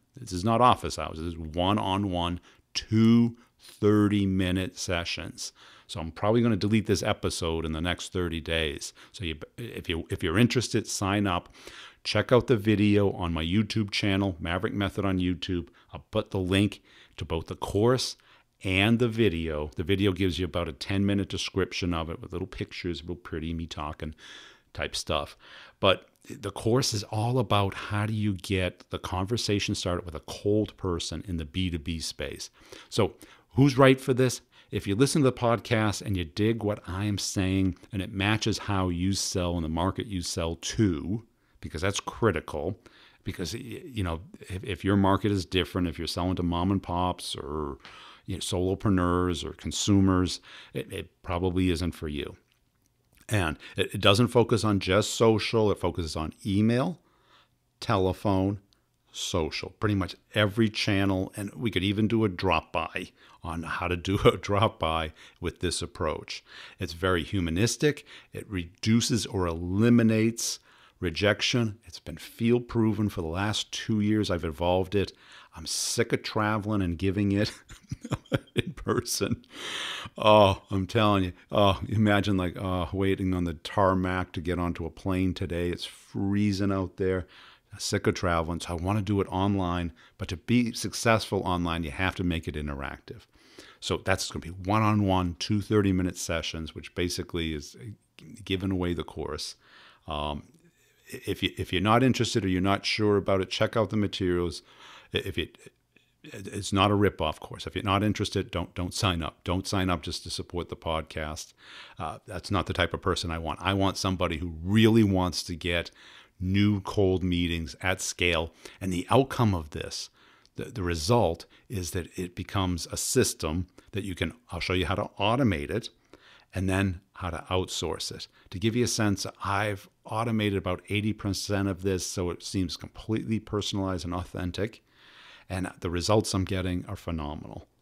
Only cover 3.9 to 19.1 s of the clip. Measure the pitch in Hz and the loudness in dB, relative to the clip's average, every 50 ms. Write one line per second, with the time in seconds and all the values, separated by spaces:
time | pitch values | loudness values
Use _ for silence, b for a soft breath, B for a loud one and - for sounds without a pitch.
3.9 | 107 104 104 101 104 104 98 95 95 95 95 90 90 95 92 - - - - - | 6 6 6 4 4 2 2 2 2 2 2 2 0 0 -2 -4 -6 -8 -4 -2
4.9 | 90 85 85 - - 85 82 - - - - - - B B B B B B B | -2 -2 -2 -4 -6 -8 -8 -10 -10 -12 -12 -12 -14 B B B B B B B
5.9 | - 90 80 82 - - - 104 113 123 113 120 110 90 98 101 110 107 92 - | -10 -8 -8 -8 -6 -2 2 2 4 4 4 4 2 2 2 2 2 2 4 2
6.9 | 101 87 - 107 98 - - 90 - - 90 82 82 82 80 80 78 78 82 87 | 2 2 2 0 -2 -2 -2 -4 -4 -2 -2 -2 -2 -2 -2 -2 -2 -2 -2 -2
7.9 | 85 - - - - 92 87 85 82 80 76 80 82 82 80 73 69 - - - | -2 -4 -6 -6 -4 -2 -2 -2 -4 -6 -4 -2 -2 0 0 -2 -4 -6 -10 -12
8.9 | - B B B B - 95 82 76 73 - - _ - 120 113 - - - - | -14 B B B B -10 -8 -8 -8 -8 -12 -18 _ -14 -14 -12 -12 -8 -6 -4
9.9 | 82 82 - - - - - 82 80 104 120 117 - 127 107 - - 110 - - | -4 -4 -4 -4 -4 -2 -2 0 4 4 4 4 4 2 -2 0 -2 -2 -2 -4
10.9 | - - 104 95 101 104 101 98 87 87 - - B B B B B B B B | -4 -2 0 0 2 2 2 2 0 -2 -4 -6 B B B B B B B B
11.9 | B B B - - 107 104 - 131 120 110 - 127 104 98 110 107 98 104 104 | B B B -2 0 0 2 4 4 4 6 4 2 2 4 4 4 6 6 6
12.9 | 101 101 101 98 - - 90 85 82 80 82 82 92 110 107 101 - 113 104 98 | 6 6 4 2 2 0 -2 -2 -2 -2 0 0 2 0 0 0 0 -2 -2 -2
13.9 | - - - 101 95 95 101 98 87 82 87 82 87 92 104 - - 101 101 95 | -2 -2 0 2 2 2 2 0 -2 -4 -4 -2 -2 -2 -2 -2 -2 -2 -2 -2
14.9 | - - 98 98 92 92 90 90 92 80 - - 92 85 82 - b b b b | -2 -2 0 0 2 2 2 0 0 -2 -4 -4 -4 -4 -4 -6 b b b b
15.9 | b 78 - _ - 107 107 - - 98 92 87 95 98 104 101 - - B B | b -18 -10 _ -4 -4 -4 -2 -2 -2 0 2 4 4 4 2 0 -4 B B
16.9 | B B B B B B 85 - 80 82 - - 95 - - - - 98 107 120 | B B B B B B -8 -4 -4 -4 -4 -6 -8 -8 -6 -2 0 2 4 4
17.9 | 131 120 - - - - b b b b b b _ _ - 98 92 92 98 113 | 4 2 0 -4 -8 -10 b b b b b b _ _ -4 0 2 4 4 4
18.9 | 117 113 123 117 | 4 4 2 2